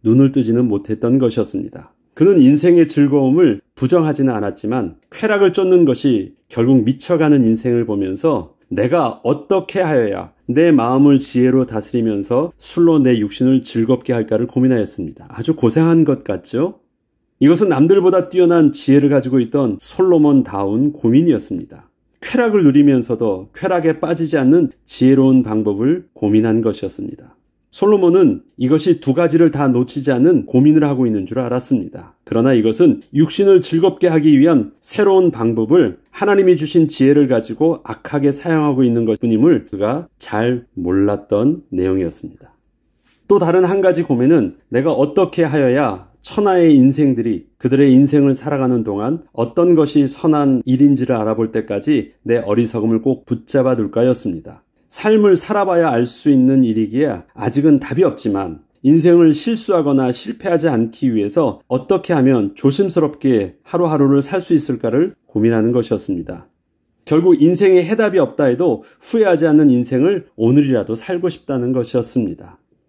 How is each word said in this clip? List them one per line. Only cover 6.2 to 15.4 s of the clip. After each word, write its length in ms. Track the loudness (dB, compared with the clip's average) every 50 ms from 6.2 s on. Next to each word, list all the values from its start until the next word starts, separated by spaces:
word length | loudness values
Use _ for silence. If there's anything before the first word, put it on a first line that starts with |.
| -4 -6 -14 _ _ _
결국 340 | -4 -2 0 2 2 2 2
미쳐가는 600 | 0 -4 -4 -4 -4 -2 0 2 2 2 2 2
인생을 420 | 2 0 -2 -2 -4 -2 -2 -2
보면서 680 | -4 -4 -6 -4 -6 -8 -4 -4 -2 -2 -2 -6 -10 _ _ _ _
내가 520 | -6 -4 -2 0 0 0 -2 -2 -6 -6 _
어떻게 580 | -4 -4 -4 -4 _ -2 -2 -2 -4 -4 -4
하여야 520 | -2 0 0 0 0 -2 -4 -8 -10 -14 _ _ _
내 260 | -2 2 2 4 4
마음을 480 | 4 2 2 0 2 2 4 4 4 2
지혜로 460 | 0 -2 -2 0 0 2 2 0 -2
다스리면서 840 | -2 -6 -8 -8 -6 -6 -4 -2 -2 -4 -4 -4 -4 -2 -2 -2 -4 -10 _
술로 420 | -20 -10 -2 0 2 2 4 2
내 180 | 2 2 2 0
육신을 460 | -2 -6 -4 -2 0 2 2 0 0
즐겁게 500 | -4 -4 -4 0 0 -2 -2 -2 -4 -4
할까를 340 | -4 -4 -2 -2 -4 -4 -4
고민하였습니다. 800 | -2 0 0 0 0 0 -2 -6 -8 -12 -12 -12 -14 -18 -20 -20
아주 260 | -14 -10